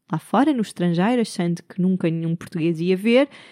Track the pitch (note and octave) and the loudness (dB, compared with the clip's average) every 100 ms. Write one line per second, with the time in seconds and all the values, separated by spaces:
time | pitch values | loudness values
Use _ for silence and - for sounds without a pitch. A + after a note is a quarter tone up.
0 | - D#3 - G3+ C#4+ C4+ G#3+ - F3 E3+ | -10 -10 -4 0 0 0 -4 0 2 2
1 | F#3+ B3 A3 - F3 E3+ - - F3+ F#3 | 2 0 -2 -2 -2 -2 -6 -2 0 0
2 | E3+ E3 E3 E3+ - F3+ D#3+ D#3+ F3 F#3 | 0 -2 -4 -4 -6 -4 -2 -2 0 0
3 | G#3+ A#3 C#4+ - - | 2 2 2 -4 -20